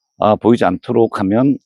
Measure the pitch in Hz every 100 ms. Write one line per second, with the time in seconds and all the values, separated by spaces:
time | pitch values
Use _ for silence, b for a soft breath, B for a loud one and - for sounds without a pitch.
0 | _ _ - 95 107 117 98 90 - 117
1 | 113 - 98 107 135 127